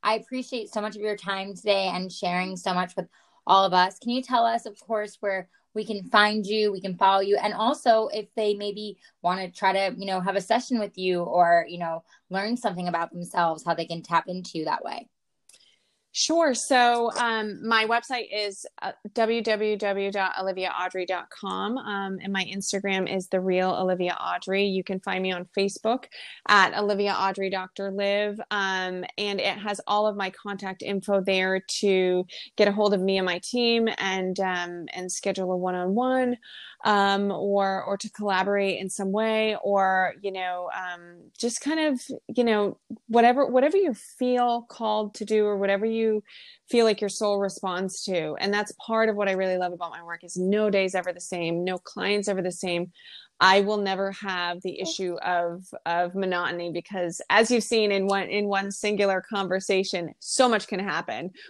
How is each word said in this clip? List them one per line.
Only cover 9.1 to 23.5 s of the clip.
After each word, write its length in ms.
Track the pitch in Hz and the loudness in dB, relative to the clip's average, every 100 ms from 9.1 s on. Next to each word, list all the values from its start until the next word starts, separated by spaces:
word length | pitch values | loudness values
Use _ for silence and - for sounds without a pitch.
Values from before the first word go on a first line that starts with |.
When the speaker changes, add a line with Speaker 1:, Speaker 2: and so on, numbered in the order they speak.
| _ | _
Speaker 1:
wanna 280 | 175 185 185 | -2 -2 -4
try 220 | - 196 | 0 2
to, 240 | 190 196 170 | 2 0 -2
you 80 | 196 | -2
know, 140 | 185 | -2
have 160 | 180 190 | 0 -2
a 60 | |
session 380 | 190 226 - 240 | 2 0 2 -2
with 180 | 208 - | -2 -4
you 240 | 185 180 | -2 0
or, 440 | 175 170 170 170 156 | 2 4 6 6 4
you 100 | 175 | -6
know, 240 | 165 165 _ _ _ | -4 -6 _ _ _
learn 280 | 185 208 240 | -4 -2 -2
something 320 | 214 175 175 | -2 -4 -4
about 240 | 170 165 | -2 -4
themselves, 500 | 175 175 - 170 160 170 | -6 -4 0 2 0 -2
how 80 | |
they 120 | 165 165 | -2 -2
can 180 | 170 | -6
tap 220 | - 170 180 | 0 0 0
into 300 | 180 180 160 | -10 -8 -6
you 80 | 156 | -4
that 180 | - | -4
way? 240 | - - - _ _ _ _ - _ _ _ _ _ | -4 -10 -12 _ _ _ _ -20 _ _ _ _ _
Speaker 2:
Sure. 400 | - - 330 320 | -4 2 4 4
So, 560 | 240 - 254 240 240 233 - | 2 2 6 6 4 0 0
um, 480 | 240 226 214 202 220 | 0 0 -4 -6 2
my 200 | 226 220 | 2 4
website 420 | 233 - 247 220 | 0 0 -8 -4
is, 320 | 214 208 190 - - | -4 -4 -6 -16 -10
uh, 100 | - - 208 | -10 -10 -8
w 280 | 214 226 233 | 0 2 2
w 360 | 226 214 214 208 | 0 0 0 0
w 340 | 208 196 196 | 0 -2 -2
dot 220 | 202 190 - | 0 -2 -2
olivia 320 | 190 190 185 | -4 -2 -4
audrey 360 | - 185 185 175 | -4 -4 -4 -4
dot 240 | 180 - | -6 -6
com, 480 | - 196 190 202 254 | -12 -8 -4 -4 -4
um, 400 | 226 202 196 190 | -6 -6 -6 -6
and 120 | - | -4
my 100 | 196 | -2
Instagram 680 | 185 196 196 202 196 190 190 | -2 -4 -4 -4 0 0 0
is 200 | 190 185 | -2 -2
The 100 | 190 | -2
Real 320 | 185 | 2